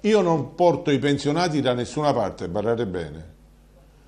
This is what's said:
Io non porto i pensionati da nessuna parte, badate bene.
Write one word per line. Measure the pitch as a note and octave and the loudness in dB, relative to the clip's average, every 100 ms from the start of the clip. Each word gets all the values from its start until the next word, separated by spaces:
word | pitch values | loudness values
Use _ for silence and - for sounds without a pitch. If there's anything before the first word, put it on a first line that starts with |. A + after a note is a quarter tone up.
Io | G#3 G#3+ | 4 4
non | F3 D#3+ B2+ | 4 0 -2
porto | - F3 D3 - | 2 2 4 2
i | C#3 | 2
pensionati | C#3+ C#3+ - D#3 F3+ D3+ | 2 0 0 0 0 0
da | C#3 | 0
nessuna | B2 A#2 - D3 | -2 -4 -2 0
parte, | B2+ G2 - F#2 | 0 -2 -4 -6
badate | F#2 G#2 A#2 A2 | -4 -2 -2 -2
bene. | F2+ E2 D#2 D#2+ - - _ _ - - _ | -4 -8 -12 -18 -20 -20 _ _ -20 -20 _